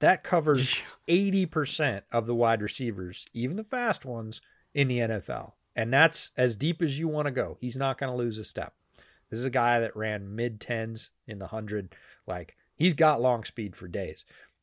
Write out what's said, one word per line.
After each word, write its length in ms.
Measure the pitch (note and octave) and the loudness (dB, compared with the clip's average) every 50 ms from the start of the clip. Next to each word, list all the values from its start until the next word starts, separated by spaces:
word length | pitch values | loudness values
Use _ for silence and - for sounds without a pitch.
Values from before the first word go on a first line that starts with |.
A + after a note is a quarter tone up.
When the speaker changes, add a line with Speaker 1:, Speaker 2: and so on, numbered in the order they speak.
Speaker 1:
That 220 | - E3 F#3 - - | 4 4 4 4 2
covers 520 | - F#3 E3+ D3+ D#3 C#3+ C3 C3 B2+ - | 0 2 2 4 4 4 4 4 2 0
Speaker 2:
<laughs> 0 | |
Yeah. 80 | - - - - - _ - | -2 -4 -8 -16 -10 _ 2
Speaker 1:
eighty 380 | E3+ F#3+ G3+ G3 F#3 G3 F#3 | 2 4 4 4 2 2 2
percent 580 | E3 - D#3+ C#3+ - - - D3+ C3+ G#2 G2 - _ - | 0 0 -2 -4 -2 -2 0 0 0 0 -2 -4 _ -2
of 140 | A#2 A2 | -2 0
the 80 | A#2 A#2+ | 0 2
wide 280 | A#2 A#2+ A2+ A2+ G#2+ G#2 | 2 4 4 4 2 0
receivers, 640 | G#2+ - - C3 A#2 G2+ G2 F#2 F2+ F2+ - - - - | -2 -4 -4 -4 -4 -4 -4 -6 -8 -10 -12 -16 -12 -6
even 240 | A#2 A#2 B2+ E3+ | -4 -4 -2 -2
the 80 | G#3 A3 | -4 -6
fast 400 | - C4 B3 A#3+ A#3 F#3 - - | -4 -4 -2 0 0 0 -2 -4
ones, 360 | C3 A#2+ A2+ A2+ A2 A2 - - _ _ _ _ _ - | -8 -8 -8 -8 -8 -10 -12 -16 _ _ _ _ _ 0
in 140 | C#3+ C#3 C3 | 0 2 2
the 120 | B2 A#2+ | 2 2
N 100 | A#2 A2+ | 0 0
F 200 | A2 G2+ - - | 0 -2 -4 -4
L. 260 | B2 A2 - - - _ _ _ - | -6 -6 -8 -10 -16 _ _ _ -6
And 180 | - A2+ A2+ B2+ | -4 -2 2 4
that's 400 | C#3 D#3+ D#3+ - - - - _ | 6 6 4 4 0 -8 -6 _
as 200 | - B2+ B2 A2 | 2 2 2 2
deep 260 | G2 B2+ D#3+ E3+ - F3 | 0 -2 -2 0 0 0
as 160 | D3+ C3+ C#3+ | -2 0 -2
you 80 | E3 | -2
wanna 240 | D#3+ D3+ D3+ D3 C#3+ | -2 -2 -2 -2 -2
go. 260 | B2+ C3 G#2 E2+ D2+ - | 0 -2 -2 -4 -4 -6
He's 160 | B2 B2 A#2 | -6 -6 -4
not 220 | C3 C#3 C3+ C3 - | -2 -2 -2 -2 -2
gonna 180 | C#3 C3 B2+ | -4 -4 -2
lose 220 | B2 A#2+ A#2 G#2+ A2 | -2 -2 -2 -2 -4
a 60 | G2+ | -8
step. 300 | - - - E2+ - - _ _ _ _ - - _ _ _ _ _ | -8 -8 -8 -8 -8 -10 _ _ _ _ -20 -20 _ _ _ _ _
This 80 | A2+ A2+ | -6 -4
is 60 | B2 | -2
a 60 | C3 | 0
guy 280 | A#2+ B2+ A#2+ A#2+ A#2+ A#2 | 2 2 4 4 4 4
that 160 | A2+ A2 - | 2 0 -2
ran 380 | G#2+ A2 A2 G#2+ G#2 G2 G2 G2+ | -2 -2 -2 -2 -4 -6 -6 -4
mid 260 | A2 A#2+ A#2+ A2 G#2+ | -2 -2 -2 -4 -6
tens 500 | - - A#2+ A2+ A2+ A2+ A2+ A2 - - _ _ _ | -6 -6 -4 -4 -4 -4 -6 -8 -10 -14 _ _ _
in 120 | - G#2+ G2 | -12 -10 -10
the 80 | F#2+ | -8
hundred. 480 | F2+ A2 A2+ A2 G#2 G#2 G#2 F#2+ F#2 - - - - - _ _ | -8 -8 -8 -6 -4 -4 -4 -4 -6 -12 -20 -20 -20 -20 _ _
Like, 300 | - F2+ F2+ F2 - - _ _ _ _ | -8 -8 -8 -8 -12 -16 _ _ _ _
he's 200 | - D#3 F#3 D3+ | 2 4 4 4
got 260 | C#3+ D#3+ D#3 D3 A#2+ B2 | 6 4 4 4 4 4
long 220 | B2+ B2 A2+ A2 | 2 2 2 -2
speed 320 | - - - G#2+ G2 F2 | -6 -8 -6 -6 -8 -8
for 100 | - - | -10 -10
days. 380 | F2+ F2 G2+ F#2+ D#2+ D#2+ - - _ - - - - _ _ | -8 -6 -4 -4 -6 -8 -10 -16 _ -20 -20 -20 -20 _ _